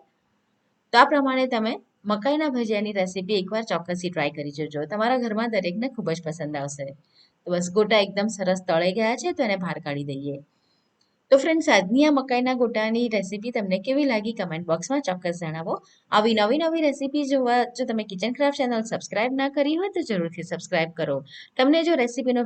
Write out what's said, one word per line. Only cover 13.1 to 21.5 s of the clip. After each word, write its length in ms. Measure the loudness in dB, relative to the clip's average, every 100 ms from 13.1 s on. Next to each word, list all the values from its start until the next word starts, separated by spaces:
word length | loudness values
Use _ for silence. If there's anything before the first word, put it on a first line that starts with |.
રેસીપી 380 | 0 -2 -6 -4 -4
તમને 220 | -2 -2 0
કેવી 200 | 2 2
લાગી 220 | 0 -2 -4
કોમેન્ટ 260 | -6 -6 -2
બોક્સમાં 320 | -2 0 -2 -2
ચોક્કસ 320 | -4 -4 -4
જણાવો. 320 | -6 -6 -6 -6 _ _ _ 2
આવી 180 | 4 4
નવી 200 | 4 2
નવી 220 | 2 2 0
રેસીપી 360 | 0 -2 -2 0
જોવા 300 | 2 4 2 2 -2
જો 80 | -4
તમે 140 | -4 -4
કિચન 260 | -4 -4 0
ક્રાફ્ટ 240 | 0 2
ચેનલ 240 | 0 0 -2
સબસ્ક્રાઇબ 420 | -6 -4 -2 0 0
ના 100 | -2 0
કરી 200 | 0 0
હોય 100 | -2 -4
તો 60 | -2
જરૂરથી 360 | -2 -2 -6 -8
સબસ્ક્રાઇબ 420 | -8 -2 0 0 -2
કરો. 180 | -2 -2 -6 -20 -12